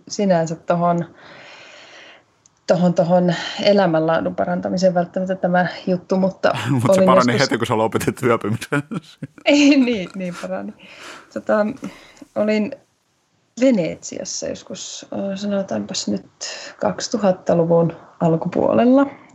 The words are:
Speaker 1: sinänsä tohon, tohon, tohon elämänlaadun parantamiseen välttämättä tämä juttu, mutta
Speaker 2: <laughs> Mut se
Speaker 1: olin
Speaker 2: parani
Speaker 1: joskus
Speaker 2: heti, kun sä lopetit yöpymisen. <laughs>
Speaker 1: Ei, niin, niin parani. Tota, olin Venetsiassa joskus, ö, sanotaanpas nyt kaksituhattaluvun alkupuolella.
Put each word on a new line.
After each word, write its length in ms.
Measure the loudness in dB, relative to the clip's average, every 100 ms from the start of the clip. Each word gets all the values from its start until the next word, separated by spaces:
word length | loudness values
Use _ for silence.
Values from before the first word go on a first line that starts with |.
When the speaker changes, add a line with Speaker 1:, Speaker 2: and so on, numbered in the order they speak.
| -14
Speaker 1:
sinänsä 480 | -4 2 2 0 -6
tohon, 500 | -2 0 2 0 -4 -12 -20 -20 -20 -20 -20 -20 -20 -20 -20 -20 _ _ _ _ -2
tohon, 260 | 0 2
tohon 400 | 0 2 2 2 -2 -6 -2
elämänlaadun 720 | 2 2 2 0 0 -2 -2 -4
parantamiseen 580 | -4 -4 -4 0 2
välttämättä 420 | 2 -2 -4 -6 -4
tämä 320 | 0 0 0 -4 -4
juttu, 300 | -4 -2 0
mutta 400 | 0 0 -2 -2
Speaker 2:
<laughs> 80 | -2
Mut 120 | 0
se 80 | 4
Speaker 1:
olin 140 | 4 6
Speaker 2:
parani 260 | 6 4
Speaker 1:
joskus 60 | 2 0
Speaker 2:
heti, 80 | 0
kun 100 | 0
sä 100 | 0
lopetit 460 | 0 0 -2 -2
yöpymisen. 600 | 0 0 0 -6 -4 -4 -4 -10 -12 -18
<laughs> 280 | -18 -6 0
Speaker 1:
Ei, 320 | 4 6 4
niin, 320 | 2 -2 -6 -10
niin 200 | -10 -10
parani. 320 | -10 -10 -10 -16 -20 -20 -20 -20 -14
Tota, 320 | -10 0 0 0 -4 -12 -16 -20 -20 -10 -2
olin 360 | 0 0 -2 -6 _ _ _ _ _ _ _ 2
Venetsiassa 840 | 4 4 0 -6 -12 -12 -10 -8 -8
joskus, 580 | -8 -12 -14 -12 -14 -10 -8 -6
ö, 40 | -4
sanotaanpas 720 | -4 -4 -2 -6 -6 -6 -4
nyt 180 | -4 -6 -14 -14 -12 -16 -4
kaksituhattaluvun 1120 | -4 -4 -6 0 0 0 0 2 4 4 2 -2 -18 -2
alkupuolella. 880 | 0 0 -2 0 2 4 4 4 2 -4 -20